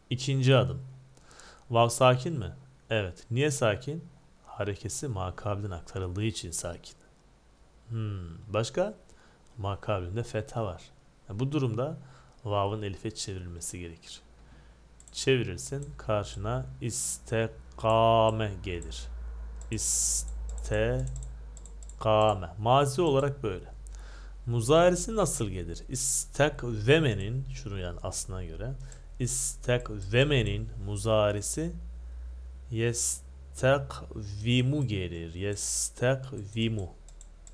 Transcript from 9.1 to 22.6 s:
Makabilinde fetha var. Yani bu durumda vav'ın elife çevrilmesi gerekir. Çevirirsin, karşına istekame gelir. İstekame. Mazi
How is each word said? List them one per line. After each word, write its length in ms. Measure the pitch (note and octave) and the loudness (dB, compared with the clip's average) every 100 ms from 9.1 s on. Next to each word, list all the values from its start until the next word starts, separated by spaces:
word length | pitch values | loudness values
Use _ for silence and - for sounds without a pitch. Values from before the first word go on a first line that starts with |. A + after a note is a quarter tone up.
| - - _ - - | -20 -20 _ -20 -6
Makabilinde 640 | G2+ F#2+ - G2+ F2 G#2+ | -4 -4 -2 -2 -2 -4
fetha 420 | A2+ A2 - A#2+ | -4 -4 -4 -4
var. 180 | G#2+ E2 - - - _ - | -4 -4 -14 -20 -20 _ -10
Yani 120 | G2+ | -4
bu 120 | C#3+ | 0
durumda 440 | D3+ B2+ G#2+ C#3 E3 - - - - | 0 0 0 -2 -4 -14 -20 -20 -12
vav'ın 380 | G#2 G2+ G2 G#2+ | -2 0 2 0
elife 280 | G#2 F#2 A2 | -4 -4 -8
çevrilmesi 680 | - - F#2+ F2+ E2+ - F2+ | -6 -8 -6 -8 -10 -10 -8
gerekir. 420 | F2 E2 - - - - - - - - - - - | -12 -12 -16 -18 -18 -20 -20 -20 -20 -20 -20 -20 -16
Çevirirsin, 800 | - - C3 G2 F2 - C3+ C#3+ - | -4 2 4 2 -4 -6 -8 -8 -10
karşına 680 | - G#2 G2+ G2+ G#2 B2+ C3 - | 0 0 0 -6 -4 -2 -4 -6
istekame 1700 | A#2+ - - - - A2+ A2+ - - - A2 A2+ A2+ A2+ A2 A2 G#2+ F#2 | -6 -4 -4 -6 -2 0 0 -4 -16 -2 4 6 8 8 6 4 -2 -4
gelir. 440 | F#2+ F2 - - - - - - - - - | -6 -6 -6 -8 -10 -8 -8 -10 -10 -10 -6
İstekame. 1400 | A2 - - - - - - - - - G#2+ A2+ B2+ C3 - - - - - - - - - A2 G#2+ G#2+ G2 E2 | -4 0 0 2 0 -2 -6 -6 -6 -2 2 2 2 -2 -4 -8 -10 -14 -14 -16 -14 -14 -4 4 6 6 4 -2
Mazi 440 | F#2 | -2